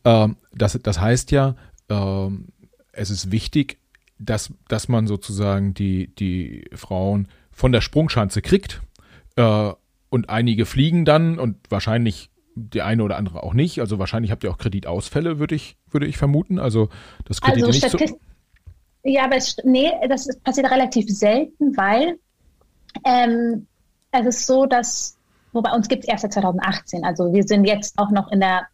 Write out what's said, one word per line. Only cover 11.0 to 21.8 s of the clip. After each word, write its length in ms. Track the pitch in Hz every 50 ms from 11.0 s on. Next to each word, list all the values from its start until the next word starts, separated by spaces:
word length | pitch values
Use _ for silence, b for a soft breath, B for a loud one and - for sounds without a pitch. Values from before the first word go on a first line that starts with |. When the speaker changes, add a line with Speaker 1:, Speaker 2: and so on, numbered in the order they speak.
| 160
Speaker 1:
dann 360 | 151 147 160 165 165 165 165
und 160 | 127 117 98 - _ -
wahrscheinlich 600 | 107 95 - 113 110 117 117 110 - - - _ _ _ _ _ -
die 280 | 120 110 104 - 104
eine 200 | 73 101 113 117
oder 140 | 107 98 90
andere 260 | - 104 87 80 71
auch 100 | - -
nicht. 280 | 90 127 160 170 - 147
Also 180 | 117 98 107 95
wahrscheinlich 320 | 95 - - 117 117 98
habt 140 | 107 - -
ihr 80 | 92
auch 60 | 87 -
Kreditausfälle, 800 | - 110 95 98 92 67 87 98 - - - 147 165 170 160 147
würde 160 | 151 151 156
ich, 200 | 147 - - - _ _ _
würde 160 | - 143 147
ich 120 | 156 - -
vermuten. 420 | 147 143 143 156 - - 185 -
Also 280 | - 123 107 113 107 - B B B B B B B
das 160 | - 110 -
Kredite 260 | - 160 - - 240
Speaker 2:
Also 140 | 240 - -
Speaker 1:
nicht 100 | 269 247
so 80 | - -
Speaker 2:
Statist-, 220 | 311 - - - _ - - _ _ _ _ _ - - - _ _ _ _ _
ja, 220 | - 277 269 269 262
aber 100 | 254 269
es 240 | 262 262 - - -
st-, 80 | - 262
nee, 220 | 254 254 285 339 349 - - 254
das 200 | 269 254 - 285
ist, 120 | 247 - -
passiert 260 | 262 226 277 262 262
relativ 360 | 254 269 254 254 - 233 202 214
selten, 680 | 196 - 208 208 220 269 311 - - - 294 269 277
weil, 400 | -